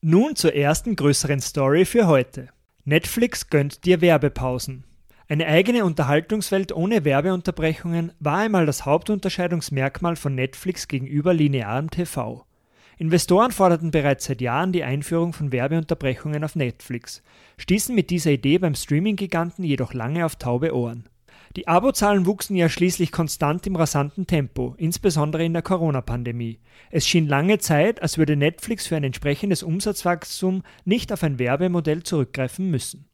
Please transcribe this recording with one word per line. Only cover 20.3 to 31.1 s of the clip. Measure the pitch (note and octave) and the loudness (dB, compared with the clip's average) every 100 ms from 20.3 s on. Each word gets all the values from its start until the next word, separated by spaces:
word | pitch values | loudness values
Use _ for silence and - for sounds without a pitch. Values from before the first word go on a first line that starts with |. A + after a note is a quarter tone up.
| - | -4
taube | B2 B2 E3 C3 | -4 -2 0 -2
Ohren. | A#2+ A#2 A#2 _ _ _ - - | -4 -8 -16 _ _ _ -16 -12
Die | - | 2
Abozahlen | E3+ B3 C4 G#3 G3+ F3+ | 2 4 2 2 4 2
wuchsen | G3+ - F#3+ | 0 -2 2
ja | E3+ | 2
schließlich | - F3+ F3 E3+ | 2 0 2 -2
konstant | - D#3+ - D3 E3 - | -2 -4 0 -2 -2 -4
im | F3+ | 0
rasanten | D#3+ D3+ C#3+ - F#3 | 0 0 -2 -4 -2
Tempo, | E3 C3+ - B2 B2+ | 0 -2 -4 -6 -4
insbesondere | D#3+ F3 G3+ D#3 D3+ D#3+ | -4 0 0 2 0 0
in | E3 | -2
der | E3 | -2
Corona-Pandemie. | - F#3 E3 C#3 - A#2+ A#2+ A#2+ A#2 A2+ _ _ _ | -2 0 0 -2 -2 -6 -6 -6 -6 -10 _ _ _
Es | E3 - | -2 2
schien | F3+ D#3 | 2 2
lange | C#3 E3+ G#3 | 2 2 2
Zeit, | - D3+ F3+ A#3 | 2 2 2 2
als | E3+ - | -4 0
würde | D3+ | 2
Netflix | D3+ C#3+ E3+ - A3 - | 4 0 -2 -8 -6 -4
für | D#3+ | -4
ein | |
entsprechendes | C#3 B2+ D3 C3 G3+ F3 | -4 -4 -4 -2 0 -2
Umsatzwachstum | F3 E3 G#3+ G3+ F3+ F3 - - F#3 F#3 - - | -2 -4 -2 -2 -2 -2 -4 -4 -2 -2 -6 -10
nicht | - A3+ - | -2 -2 -2